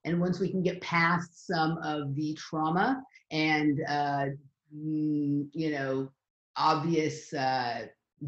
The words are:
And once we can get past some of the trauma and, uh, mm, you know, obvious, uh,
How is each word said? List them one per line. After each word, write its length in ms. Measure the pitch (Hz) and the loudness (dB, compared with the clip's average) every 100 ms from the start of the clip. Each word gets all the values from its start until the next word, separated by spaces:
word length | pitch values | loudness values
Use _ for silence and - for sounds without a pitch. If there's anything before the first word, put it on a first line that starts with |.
| - | -4
And 140 | 175 | 0
once 200 | 180 175 | 0 0
we 100 | 190 | 0
can 140 | 190 | 0
get 180 | 180 175 | 0 -2
past 640 | - 170 165 175 - - - | -2 2 4 2 -2 -12 -4
some 320 | 170 160 165 | 0 0 0
of 320 | 156 151 139 139 | -4 -4 -4 -4
the 180 | 151 156 | -4 -4
trauma 680 | - 160 156 175 220 269 - - - | -6 -2 0 2 2 0 -6 -20 -8
and, 500 | 156 156 156 151 143 143 | 0 2 4 4 2 0
uh, 380 | 147 143 143 139 139 - _ _ 151 | 0 2 0 -2 -4 -14 _ _ -10
mm, 720 | 156 156 151 147 143 143 143 | -4 -2 0 0 2 0 -2
you 200 | 165 160 | -4 -2
know, 400 | 143 135 135 135 _ _ _ _ - | -2 -2 -2 -4 _ _ _ _ 0
obvious, 760 | 156 160 160 165 156 139 - | 4 4 2 2 0 -2 -8
uh, 520 | 151 131 131 120 117 110 - _ - | -2 0 0 -2 -4 -8 -16 _ -12